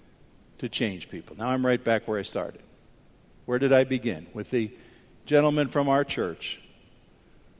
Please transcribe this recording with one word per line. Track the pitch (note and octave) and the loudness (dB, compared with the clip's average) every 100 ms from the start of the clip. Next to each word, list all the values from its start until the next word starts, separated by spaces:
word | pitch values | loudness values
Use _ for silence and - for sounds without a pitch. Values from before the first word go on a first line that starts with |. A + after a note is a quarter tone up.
| - - - - - - | -20 -20 -20 -20 -20 -10
to | A#2+ | -8
change | - A2+ F#2 - | -2 -4 -4 -10
people. | F2+ - - | -14 -14 -8
Now | A#2+ | -4
I'm | C3 B2+ | 0 2
right | B2 | 2
back | - A2+ - | 2 0 0
where | G#2+ | -4
I | |
started. | F#2+ G2 - - - - - - - - - - - | -4 -6 -6 -10 -20 -20 -20 -20 -20 -20 -20 -16 -4
Where | B2 | 0
did | C3+ | 4
I | C3 C3 | 6 4
begin? | C3 A#2 F2+ - | 0 -2 -6 -8
With | A2 G#2 | -12 -4
the | B2 A2 - - - - - - | -2 -4 -8 -20 -20 -20 -20 2
gentleman | D3 D3+ D3 C#3 | 4 4 2 0
from | D3 C#3+ | 0 2
our | C#3 | 2
church | C#3+ - F#2+ D#2+ - - - - - - - - _ - - | 0 -2 -4 -6 -10 -12 -16 -20 -20 -20 -20 -20 _ -20 -20